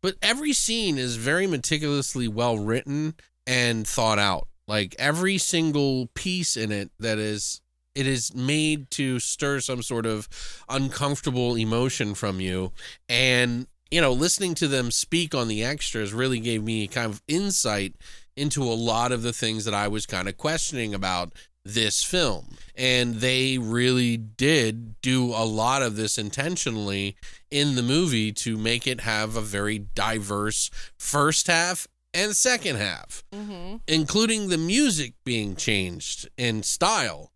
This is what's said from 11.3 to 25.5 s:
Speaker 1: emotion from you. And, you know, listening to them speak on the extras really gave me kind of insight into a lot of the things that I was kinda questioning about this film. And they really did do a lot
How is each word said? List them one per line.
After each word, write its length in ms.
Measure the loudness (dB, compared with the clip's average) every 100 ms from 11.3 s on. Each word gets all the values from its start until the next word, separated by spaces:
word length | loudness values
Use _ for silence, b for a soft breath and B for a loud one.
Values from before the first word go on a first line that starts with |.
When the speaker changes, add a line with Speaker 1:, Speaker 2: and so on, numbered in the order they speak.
| 0 2 2
Speaker 1:
emotion 580 | 2 2 0 0 -2
from 260 | -2 -2 -2
you. 320 | -2 -2 -4 B B B -2
And, 580 | 2 4 4 2 0 -6 _ _
you 100 | 2
know, 120 | 4
listening 420 | 4 2 2 0 0
to 120 | 0
them 220 | 0 0
speak 440 | -2 0 0 0
on 140 | 0 0
the 160 | 0
extras 480 | -2 -2 -4 -2 -4
really 260 | 0 0 0
gave 220 | 0 -2
me 240 | 0 -2 -2
kind 240 | -2 -4
of 120 | -6 -2
insight 680 | -2 0 0 0 0 -2 -6 B B B -4
into 260 | -2 0
a 120 | 0
lot 360 | 2 2 2 2
of 120 | 0
the 100 | -2
things 320 | -2 -2 -2
that 100 | -2
I 140 | 0 0
was 180 | -2 -4
kinda 260 | -4 -4
questioning 640 | -4 -2 0 -2 -2 -4
about 380 | -2 0 -2 -4 B B _
this 380 | -4 0 2 2
film. 540 | 0 2 2 0 -6 B B -2
And 400 | 2 4 2 0
they 420 | 2 2 2 0
really 580 | 0 2 4 4 4 0
did 840 | -4 0 4 4 4 -2 -8 -6
do 220 | 0 2 2
a 100 | 0
lot 380 | 0